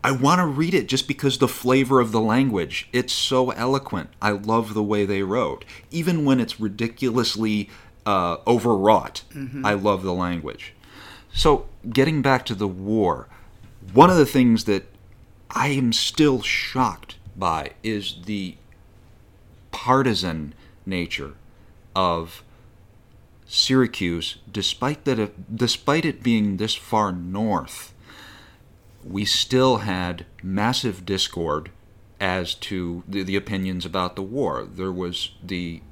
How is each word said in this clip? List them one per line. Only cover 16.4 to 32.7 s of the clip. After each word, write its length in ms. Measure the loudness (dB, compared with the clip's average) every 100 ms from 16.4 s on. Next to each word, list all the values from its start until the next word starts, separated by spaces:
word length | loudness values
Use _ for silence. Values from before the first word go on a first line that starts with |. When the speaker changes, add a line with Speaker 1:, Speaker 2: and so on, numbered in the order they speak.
Speaker 1:
shocked 720 | -2 -4 -4 -2 -2 -2 -16 -20 -18 -4
by 340 | -2 -2 -4 -8
is 320 | -6 -4 -6 -10 -6
the 300 | -6 -6 -12 -20 -20 -20 -20 -20 -20 -20 -20 -20 -20 -18
partisan 840 | -8 2 2 4 0 -2 -6 -8 -14 -20 -16
nature 480 | -8 -6 -6 -8 -10 -16 -20 -20 -20 -20 -8
of 480 | -2 0 0 -6 -14 -20 -20 -20 -20 -20 -20 _ -20 -20 -20 -6
Syracuse, 920 | 0 4 4 2 0 -4 -2 -6 -10 -10
despite 540 | -6 -4 -2 -4 -2
that, 520 | -2 -2 -2 -6 -12 -2
despite 480 | 0 0 0 0
it 180 | 0 -2
being 340 | 2 2 2 0
this 180 | -4
far 380 | -6 -2 0 0
north, 800 | -2 -6 -4 -2 -2 -4 -16 -18 -20 -20 -20 -20 -20 -20 -20 -20 -20 -20 -20
we 200 | -8 -4
still 540 | -2 0 2 4 4 2
had 460 | 0 -4 -4 -6 -12 -12
massive 640 | -6 -2 0 0 -2 -6
discord 680 | -4 -4 -2 -4 -2 -4 -6 -20 -20 -20 -20 -4
as 340 | -2 -2 -4
to 480 | -8 -8